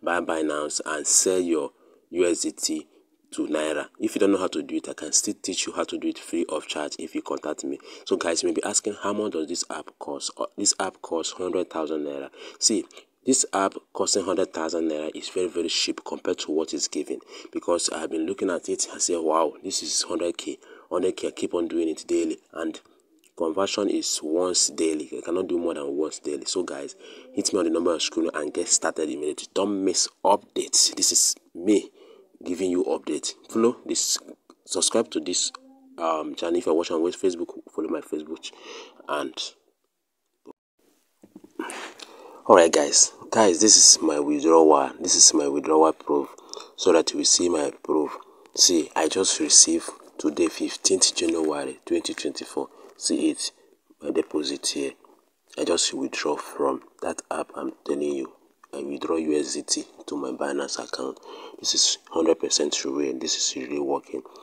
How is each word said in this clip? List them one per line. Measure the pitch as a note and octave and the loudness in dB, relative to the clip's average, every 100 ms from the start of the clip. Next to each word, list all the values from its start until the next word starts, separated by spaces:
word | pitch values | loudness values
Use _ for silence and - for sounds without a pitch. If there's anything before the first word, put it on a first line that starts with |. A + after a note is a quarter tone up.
Buy | E2+ F2 | -2 0
Binance | E2 E2 D#2 D2+ D2+ - - | 0 -2 0 -2 -4 -4 -4
and | D2+ C#2+ | -4 2
sell | - F#2+ F#2 | 4 4 2
your | F2 D#2 C#2 _ _ _ - | 2 0 -2 _ _ _ -6
U | E2+ F2 | 0 2
S | E2 | 2
D | E2 | -2
T | - - D#2 - _ _ _ _ | -4 -4 -4 -8 _ _ _ _
to | - D2 | -6 -2
naira. | D2+ D#2 D2 C#2 - | -2 -2 -2 -6 -4
If | G#2+ - | -4 2
you | |
don't | G2+ | 4
know | F#2+ | 4
how | F2+ | 0
to | D#2+ | -4
do | C#2+ D#2+ | -4 -6
it, | - | -6
I | |
can | - D#2 | -10 -2
still | - - - | 0 0 -4
teach | - F2+ - | -6 -4 -4
you | |
how | E2+ | -4
to | E2 - | -4 -4
do | D#2+ | -4
it | - | -6
free | - E3+ - | -6 -4 -2
of | - - | -4 -6
charge | D#3 D3 - | -6 -6 -8
if | D#2+ - | -8 -8
you | |
contact | - C#2 D2+ D2 | -6 -6 -4 -6
me. | C#2 C#2+ - - - | -6 -8 -12 -10 -2
So | G2 | 0
guys, | F2 - | 0 0
you | F2+ | 0
may | |
be | - | 0
asking, | G2 G#2 G#2+ G#2 | 0 -2 -2 -4
"How | G2 | -4
much | G#2 G#2 | -2 -2
does | E2+ D#2 | -2 -4
this | F2 - | -6 -6
app | D#2 - - | -8 -12 -12
cost?" | - C#2 - - | -10 -8 -8 -6
Uh, | - - | -8 -2
this | G2+ - | 0 0
app | F#2+ - | -2 -6
costs | - E2 D#2 | -6 -4 -4
hundred | - F2+ F#2 E2 | -4 -2 -2 -2
thousand | E2 D2+ D#2 D2 | -4 -4 -4 -4
naira. | C#2 C2+ - - - | -8 -10 -14 -18 -2
See, | - G2+ - - - _ - | 0 0 -4 -14 -20 _ 0
this | B2+ - | 2 2
app | G2 G2 - _ | 2 0 -2 _
costing | - F#2+ G2+ | -4 0 2
hundred | F2+ F2+ F2+ | 2 0 0
thousand | E2+ D#2+ E2 E2 | -2 -2 0 -2
naira | D2+ D#2 - | -2 -4 -8
is | - | -6
very, | F#2+ F2+ | -2 -2
very | F2 E2 | -2 -2
cheap | - - - - | -2 -2 -4 -8
compared | C#2+ F#2 F2+ | -6 -4 -4
to | - | 0
what | D#2 D#2+ | -2 0
is | D2 - | -2 -4
given, | D2+ C#2+ C2+ - - - | -4 -6 -8 -10 -20 -10
because | - - E2+ - | -6 0 0 0
I | D#2+ | -4
have | D#2+ | -4
been | D#2+ E2 | -4 -4
looking | G2 F#2+ | -2 -2
at | E2 - | -2 -4
it | F#2 - | -4 -4
and | D2+ | -2
say, | - E2+ | -2 0
"Wow, | D#2+ D#2+ D#2 - | 2 2 2 -2
this | F#2+ - | -6 -6
is | - - | -4 -4
hundred | - E2 E2+ - | -2 -2 -2 -4
K." | - - - - - | -8 -10 -14 -20 -4
Hundred | F2+ F#2 - | 0 0 -2
K, | D#2 | -6
I | |
keep | - F2+ | -4 -4
on | F2 E2 | -2 -2
doing | E2 D#2+ | 0 -2
it | D#2 - | -2 -2
daily, | E2+ E2 D2+ _ | 0 0 -4 _
and | D#2 E2 - _ _ _ _ _ - | -8 -6 -8 _ _ _ _ _ -4
Conversion | E2 E2 G2 - G2+ | -2 0 0 0 0
is | - - - | 0 -2 -4
once | D#2 E2 F#2 F2 - | 0 0 2 2 0
daily. | D2+ D#2+ D#2 D2 | 0 0 0 -6
You | B1+ | -8
cannot | - F2+ F2+ | -4 -2 0
do | F2 | 0
more | E2+ | -2
than | D2+ C#2+ C#2+ | -4 -4 -2
once | D2+ - | -4 -4
daily. | C#2+ C#2+ - | -6 -6 -4
So | F#2 | -4
guys, | E2 C#2+ C#2+ - - - - | -4 -6 -10 -14 -20 -20 -10
hit | - G2 | -2 0
me | G2+ | 2
on | E2+ | 2
the | |
number | E2 F2 | 2 2
on | D#2+ | 0
screen | - E2+ E2 | -2 -2 -2
and | D#2 D2 | -2 -4
get | E2+ E2+ | -4 0
started | - E2 D#2+ D#2+ | 0 0 -2 -4
immediately. | - D2+ - - | -2 -4 -6 -6
Don't | F2 G2+ G2 | -2 0 2
miss | F#2+ E2+ - _ | 0 0 -2 _
updates. | F#2+ G#2 - - - - - - | 2 2 0 -6 0 2 2 2
This | - | 2
is | - - - _ | 4 2 0 _
me | E2+ F#2 E3+ - - - - _ - | -4 4 4 2 -16 -20 -20 _ -14
giving | - F2+ F#2 | -8 -2 0
you | F2+ - | 0 0
update. | D#2+ - D2+ - - - | -2 -4 -6 -6 -10 -6
Follow | A2+ A#2 B2 - | 2 2 2 -4
this, | E3+ - - - - _ - - | -2 -2 -4 -6 -20 _ -20 -8
subscribe | F2+ - A2+ A#2 | -2 0 2 0
to | - | -4
this, | F2+ F2 - - - - - - | -4 -2 -4 -6 -20 -20 -20 -4
um, | E2 - G#2+ - | -2 0 -2 -4
channel | E2+ F2 | -2 0
if | E2+ | 2
you're | D#2+ | 0
watching | E2+ E2 | 2 0
on | E2+ | 0
Facebook. | - F#2+ E2+ E2+ - - - | 0 -2 -2 -6 -10 -12 -8
Follow | G2+ | -4
my | D#2 | -4
Facebook | - D#2 D2+ D#2+ | -6 -8 -8 -12
ch-, | - - - - - - - | -14 -18 -18 -18 -18 -16 -8
and | D3 C3+ - - - _ _ _ _ _ _ _ _ - - _ _ _ _ _ _ - - - - - - - - - - - - - | -6 -6 -8 -10 -12 _ _ _ _ _ _ _ _ -20 -20 _ _ _ _ _ _ -20 -20 -18 -12 -10 -10 -14 -16 -20 -20 -20 -2 8
Alright | G2 E2 | 10 10
guys, | - - - - - - | 6 4 4 2 0 -2
guys, | A2+ G#2 E2 | 4 4 6
this | G#2+ - | 8 10
is | - - | 10 8
my | D#2+ D2 | 4 0
withdrawal, | D2 D2 D#2 E2 D#2 D2 C2 - | 0 2 6 8 10 8 4 -4
this | F3 D#2+ | 0 6
is | - | 8
my | D3+ C#3+ | 6 2
withdrawal | C#3+ C#3 D#3 D#3+ | 0 4 6 6
proof, | - - C#3+ C#3 - - - - - | 4 0 0 -2 -10 -18 -18 -16 0
so | F#2 | 4
that | E2 D#2 | 4 4
you | D2 C#2+ | 0 2
see | - F2 | 4 2
my | E2 C#2+ - | 0 -2 -4
proof. | - D2+ C#2+ - - - - - | -2 0 0 -6 -18 -20 -6 2
See, | - E2 - - | 4 4 0 0
I | D#2 | 0
just | F#2 F#2+ - | 2 0 0
received | D3 - - E2 - - - - | 6 8 8 4 -2 -14 -18 -4
today, | D#3 D3+ D#3+ | -2 2 0
fifteenth | - D3 - - F#2 - - | 0 -6 -2 2 4 2 2
January | E2 E2 D#2 D2 C2+ C#2 - | 0 0 0 -2 -4 -8 -2
twenty | E2+ - | -2 -2
twenty-four. | - D2 - - D2 C2+ - - - | -6 -6 -8 -8 -6 -8 -10 -20 -6
See | - C#2 D#2 | -2 2 0
it, | - - - _ _ _ - | 0 -6 -10 _ _ _ -12
my | D2 | -4
deposit | E2 D2 D2+ C#2 C#2 - | -2 0 -2 -4 -4 -4
here. | D2 C#2 - - _ _ _ _ - | -4 -6 -8 -20 _ _ _ _ -6
I | |
just | D2+ E2+ - - | -2 0 0 -2
withdraw | C2 - D2+ D2 | -6 -4 -2 -4
from | - - C#2 C2 - - | -6 -4 -2 -2 -8 -10
that | - - - | -8 -6 -6
app | - - - | -6 -6 -8
I'm | C#2 - | -10 -8
telling | - C#2+ D2 | -4 -2 -2
you. | C#2+ C2 - _ _ - | -4 -6 -12 _ _ -14
I | C#2+ | -10
withdraw | C#2+ C#2+ - E2 | -8 -6 -2 -2
U | D#2 D2 | 0 0
S | D2 D2 | 0 -6
D | |
T | - - - - - | -4 -4 -6 -14 -10
to | D2 | -8
my | C#2 | -6
Binance | B2+ C#2 C#2 C2+ - | -6 -4 -4 -4 -8
account. | A#1 - C2 C2 - - - - | -8 -8 -8 -10 -16 -18 -18 -8
This | - | -2
is | - - - - | 2 2 0 -4
hundred | E2 D#2+ D#2+ | 0 2 2
percent | C#2+ - D2 - C#2+ | 2 0 0 -2 -4
real, | C#2 C#2 B1+ | -2 -2 -2
this | - - | -4 -2
is | - C2+ | -2 -4
really | C2 C#2+ | -6 -4
working. | C#2 C#2 - C2 - - | -2 -4 -6 -12 -12 -20